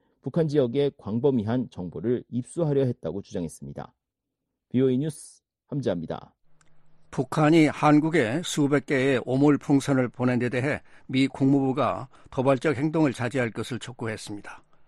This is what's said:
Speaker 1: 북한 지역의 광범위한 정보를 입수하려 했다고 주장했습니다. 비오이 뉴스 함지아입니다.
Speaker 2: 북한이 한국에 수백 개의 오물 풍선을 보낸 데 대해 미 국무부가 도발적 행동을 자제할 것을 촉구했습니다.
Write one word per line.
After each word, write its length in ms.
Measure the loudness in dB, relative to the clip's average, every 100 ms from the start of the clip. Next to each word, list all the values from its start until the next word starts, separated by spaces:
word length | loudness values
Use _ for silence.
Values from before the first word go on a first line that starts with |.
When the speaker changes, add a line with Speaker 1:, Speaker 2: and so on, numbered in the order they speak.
| _ _
Speaker 1:
북한 260 | -6 -2 0
지역의 440 | 2 2 2 -2 -2
광범위한 760 | -6 0 2 2 0 -2 -4
정보를 520 | -8 -10 -6 -4 -4 -4
입수하려 560 | -8 -8 -4 -2 0 0
했다고 380 | -2 -6 -8
주장했습니다. 680 | -8 -8 -8 -10 -16 -14 -16 _ _ _ _ _ _ _ _
비오이 300 | 0 2 0
뉴스 420 | -2 -8 -16 -20 _ _ -12
함지아입니다. 680 | -6 -4 -4 -6 -12 -14 _ _ -20 _ -20 -20 -20 -12
Speaker 2:
북한이 560 | -8 -4 2 4 6 6
한국에 800 | 4 4 4 4 2 0 -2 -4
수백 400 | -2 2 0 0
개의 340 | 0 2 0 0
오물 320 | 2 4 4
풍선을 520 | 2 0 2 0 0
보낸 280 | 0 0 0
데 100 | 0
대해 320 | -2 -2 -4 -8 -20 -4
미 200 | 0 0
국무부가 800 | 2 2 4 2 0 -2 -2 -8 -16 -12
도발적 480 | -2 0 2 0 0
행동을 360 | 0 2 0
자제할 360 | 0 -4 -2 -4
것을 300 | -4 -8 -8
촉구했습니다. 840 | -10 -10 -8 -8 -10 -14 -14 -20 _ _